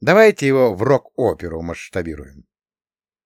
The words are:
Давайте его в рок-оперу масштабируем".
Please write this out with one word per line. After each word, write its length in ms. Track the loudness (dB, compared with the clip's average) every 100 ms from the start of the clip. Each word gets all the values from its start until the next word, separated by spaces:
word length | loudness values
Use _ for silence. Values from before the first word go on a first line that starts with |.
Давайте 460 | 2 4 4 4 0
его 280 | 2 2
в 80 | 0
рок-оперу 800 | 0 0 -2 -4 -4 -4 -8 -10
масштабируем". 840 | -10 -12 -10 -8 -8 -12 -18 -20 _ _ _ _ _ _ _ _